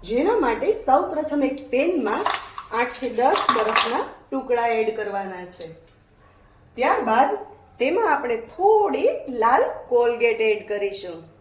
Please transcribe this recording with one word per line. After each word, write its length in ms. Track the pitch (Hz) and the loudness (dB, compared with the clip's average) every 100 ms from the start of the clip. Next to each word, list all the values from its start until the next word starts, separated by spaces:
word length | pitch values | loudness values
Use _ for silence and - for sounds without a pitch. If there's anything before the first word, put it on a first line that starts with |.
જેના 320 | - 233 330 453 | -2 0 2 2
માટે 300 | 262 220 311 453 | 0 0 -2 -2
સૌપ્રથમ 580 | - 277 370 311 302 294 | 4 2 2 -4 -2 0
એક 140 | 269 - - | 0 -2 -2
પેનમાં 560 | 247 330 359 214 247 415 - - - - | 0 2 0 -2 -2 -2 -4 -8 -16 -8
આઠ 260 | 226 247 - | -4 -4 -4
થી 100 | 247 | -6
દસ 320 | 220 254 - - | 2 2 4 2
બરફના 480 | 233 214 - 226 262 539 - - | 2 2 0 0 -2 -4 -10 -8
ટુકડા 360 | 269 254 240 233 | -8 -2 0 0
એડ 240 | 226 214 214 | 0 -2 -4
કરવાના 500 | 208 196 190 180 180 | -6 -6 -8 -10 -14
છે. 200 | - 165 160 - _ _ _ _ _ _ _ - - | -16 -16 -18 -20 _ _ _ _ _ _ _ -20 -2
ત્યારબાદ 560 | 269 - 226 226 320 415 - - - _ | 0 0 2 4 4 2 -8 -20 -20 _
તેમાં 280 | 254 370 427 | 0 2 2
આપણે 240 | 277 240 226 - | 0 0 -4 -6
થોડી 640 | - 392 427 403 269 403 - - 240 | 0 4 6 4 2 0 0 -6 0
લાલ 220 | 226 262 494 - - | 4 4 2 -4 0
કોલગેટ 520 | 240 240 233 233 220 | 2 2 2 0 2
એડ 200 | 220 208 - | 0 0 -2
કરીશું. 480 | 208 202 196 180 165 - - | -4 -4 -6 -12 -14 -18 -20